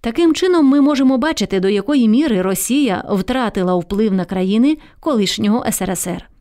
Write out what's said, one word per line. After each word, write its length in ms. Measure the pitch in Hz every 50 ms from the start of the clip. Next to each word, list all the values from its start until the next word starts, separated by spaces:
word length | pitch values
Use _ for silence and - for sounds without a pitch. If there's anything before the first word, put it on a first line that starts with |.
Таким 320 | - 233 233 - 349 330 302
чином, 320 | - - 381 359 339 294
ми 160 | 269 269 294
можемо 360 | 277 285 294 254 277 262 269
бачити, 420 | 254 254 311 320 - 208 - 190 190
до 100 | 180 196
якої 380 | 208 202 196 - 302 277 240
міри 340 | 220 214 247 320 302 226 180
Росія 640 | 185 190 190 185 - - 240 285 294 240 185 - - -
втратила 640 | 202 190 190 - 247 262 247 214 202 202 185 180 180
вплив 380 | 180 170 - 196 196 220 220 190
на 120 | 185 180
країни 520 | 175 196 190 185 190 202 220 247 285 311 302 - - _ -
колишнього 680 | - 330 285 220 202 185 - - 214 202 208 240 -
С 140 | - 196 -
Р 100 | 185 185
С 160 | 185 - -
Р. 220 | 180 175 185 - - _ _